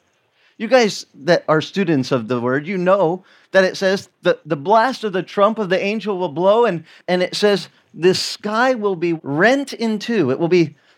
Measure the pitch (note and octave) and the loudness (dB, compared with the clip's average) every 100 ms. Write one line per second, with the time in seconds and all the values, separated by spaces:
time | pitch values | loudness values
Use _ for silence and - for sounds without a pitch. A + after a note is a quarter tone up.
0 | _ _ _ _ _ - G#3+ B3+ G#3+ - | _ _ _ _ _ -10 2 4 4 -2
1 | - - C#3+ F3 - D#3 - F#3+ E3+ C#3+ | -14 -8 0 0 2 0 0 -2 0 0
2 | B2+ C3 A2 B2 A#2+ C#3+ D3+ F#3+ F3 G3 | 0 -2 -2 -2 -2 -2 -4 -2 2 4
3 | E3 F#3 _ _ _ F#3+ F#3 - F#3+ G3 | 2 -2 _ _ _ 2 2 0 0 0
4 | - _ F3 E3 D3+ D3+ D#3 A3+ B3+ - | -6 _ 0 0 -2 -6 2 4 4 -2
5 | G#3+ F3+ D#3 G3+ G3+ A3 F#3 F3+ G3 A3 | -6 -6 -6 0 0 0 -2 -2 -2 -4
6 | G3+ F3+ F3+ C#3+ F#3+ A3+ A#3 E3+ - - | -6 -6 -6 0 2 2 2 -2 -10 -16
7 | - A3 C4+ E3+ G#3 G3 - _ _ D3 | -4 -2 -2 0 0 0 -4 _ _ -10
8 | F3+ F3 - - G#3 A3 C4 B3 G3+ F3 | -6 -6 -8 -10 -6 -2 0 0 -4 -4
9 | F3 D#3+ C#3 D3 G#3+ C#4 C#4 A3+ A3+ G#3+ | -4 -4 -4 2 2 2 -2 -6 -4 -4
10 | A#3 A3+ B2+ C3+ E3 F3+ D#3+ _ _ | -2 -2 0 0 2 2 2 _ _